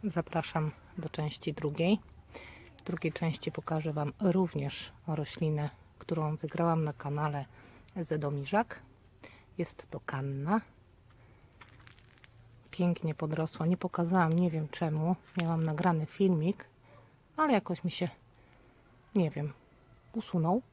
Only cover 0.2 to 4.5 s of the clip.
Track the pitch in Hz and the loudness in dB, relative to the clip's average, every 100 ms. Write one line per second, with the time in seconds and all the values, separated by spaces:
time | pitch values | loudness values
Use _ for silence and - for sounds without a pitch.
0.2 | - 165 - - 156 - - - 160 - | 0 -2 0 0 0 -4 -14 -8 -6 -2
1.2 | 151 - - 151 151 147 170 208 - - | -4 -2 -6 -2 -4 2 4 4 0 -20
2.2 | - - - - - - - 175 165 - | -20 -18 -18 -20 -20 -16 -6 -2 -2 0
3.2 | 165 156 - 160 - 160 156 151 147 - | -2 -2 -4 -6 -2 -2 0 -2 -4 0
4.2 | 196 180 180 | 2 4 2